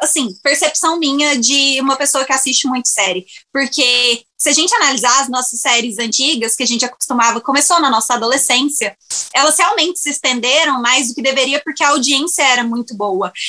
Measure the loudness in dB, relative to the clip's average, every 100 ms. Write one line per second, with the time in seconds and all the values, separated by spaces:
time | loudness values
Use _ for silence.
0 | -2 0 -2 -4 -2 0 0 0 0 0
1 | 0 0 0 2 2 2 2 0 0 0
2 | 0 0 0 0 0 0 0 -2 -2 0
3 | -2 -2 -6 -18 _ -4 -2 0 2 2
4 | 0 -2 -6 -4 0 2 2 2 0 0
5 | 2 2 2 -2 -4 -4 0 0 -2 -4
6 | -4 -2 0 -2 -2 -2 0 0 -2 -4
7 | -4 2 2 0 0 0 2 2 2 2
8 | 0 -2 0 0 2 2 0 -2 -6 -8
9 | -10 -8 -4 2 2 4 2 2 -2 -2
10 | -4 -4 -2 -2 0 2 2 0 2 0
11 | 0 -2 -2 0 0 -2 -4 0 2 2
12 | 2 0 0 0 2 2 0 -4 -6 -4
13 | -2 -2 -4 -6